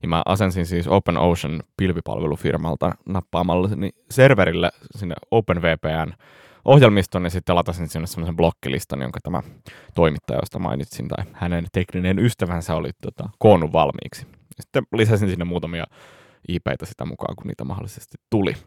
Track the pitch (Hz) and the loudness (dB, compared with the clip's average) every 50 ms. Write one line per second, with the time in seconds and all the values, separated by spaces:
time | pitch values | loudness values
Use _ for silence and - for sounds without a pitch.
0 | - 87 82 85 - - 92 95 104 95 87 92 85 85 90 87 85 - 80 98 | -2 0 0 0 2 2 2 2 2 0 0 -2 -2 -2 -2 -2 0 2 2 2
1 | - - 87 80 69 87 87 87 - 71 - 80 - _ _ - 98 92 85 85 | 4 2 0 2 2 2 2 0 -2 -6 -6 -8 -10 _ _ -4 -2 -2 -2 -2
2 | - - 55 - 82 78 71 - - - 69 80 78 80 76 - - 90 - - | -4 -6 -6 -4 -2 -4 -4 -2 -2 -2 -2 -2 -2 -4 -4 -2 -2 -4 -4 -4
3 | _ - 92 95 - _ - 90 87 90 85 90 90 98 104 - 92 98 - _ | _ -6 -6 -6 -6 _ -4 -2 0 0 0 0 0 0 -2 -4 -6 -8 -8 _
4 | _ _ - 127 131 139 139 101 92 87 85 85 85 85 - _ - - _ 104 | _ _ 2 6 6 6 8 6 4 2 2 0 0 -2 -2 _ -20 -20 _ -10
5 | 101 87 80 - - _ - 113 107 - 90 87 82 85 80 78 - 80 78 80 | -8 -8 -8 -10 -6 _ 0 0 2 2 -2 0 2 0 0 0 -2 -4 -2 -2
6 | 80 - 90 _ _ _ - - - - - _ _ - 135 147 135 117 104 101 | -4 -6 -8 _ _ _ -20 -20 -20 -20 -20 _ _ 6 8 8 8 8 6 4
7 | 92 - - 92 90 87 85 90 78 - 92 87 85 - 87 90 85 76 - 82 | 0 0 -2 -2 -2 -2 -4 -4 -2 2 2 2 2 0 -2 -6 -6 -6 -6 -8
8 | 80 87 - - 82 82 82 82 82 82 - _ - - 67 - - _ - 69 | -8 -8 -8 -8 -6 -6 -2 2 2 2 2 _ -6 -6 -6 -6 -6 _ -8 -8
9 | 67 62 - - - - 87 - - - - - _ - - - - _ - - | -6 -8 -8 -10 -8 -6 -6 -6 -8 -8 -18 -20 _ -20 -20 -20 -20 _ 0 2
10 | 85 80 73 76 _ - - - - - - - 92 85 - 67 67 - - - | 2 2 2 -2 _ -4 -4 -4 -4 -4 -6 -6 -6 -4 -4 -6 -6 -8 -10 -10
11 | - - - - - - - - - 87 90 85 85 87 _ 95 90 - - 87 | -10 -8 -6 -8 -8 -10 -8 -8 -6 -4 -2 -4 -4 -2 _ -2 -2 -2 -4 -4
12 | 90 92 95 95 104 123 113 _ - 85 87 85 82 - 80 80 82 - - _ | 0 0 2 2 2 2 2 _ -4 -4 -4 -6 -4 -2 -4 -2 -2 -6 -10 _
13 | - - - - - - - _ - 110 104 90 80 78 78 82 78 71 - - | -12 -14 -12 -10 -12 -12 -10 _ 6 6 8 8 6 2 2 2 2 2 0 -6
14 | - - - - - - - _ _ _ - _ - _ _ 139 120 _ - 113 | -10 -14 -16 -18 -20 -20 -20 _ _ _ -20 _ -20 _ _ -4 -4 _ 0 2
15 | 110 107 110 101 107 95 92 85 85 87 87 87 82 82 85 82 82 - _ - | 4 4 4 2 2 0 -2 -2 -4 -4 -4 -4 -6 -6 -8 -8 -10 -10 _ -20
16 | - - - - - _ _ _ _ - 87 85 - - 67 - - 92 - _ | -20 -20 -20 -20 -20 _ _ _ _ -6 -6 -4 -4 -4 -6 -6 -8 -14 -12 _
17 | 64 - - - - - - - - - - - - 67 - 98 101 101 - - | -10 -10 -10 -8 -8 -10 -10 -8 -10 -12 -10 -10 -8 -8 -8 -10 -10 -12 -16 -18
18 | - _ _ - _ _ - 110 98 - - - - | -20 _ _ -20 _ _ 0 0 0 0 -2 -4 -10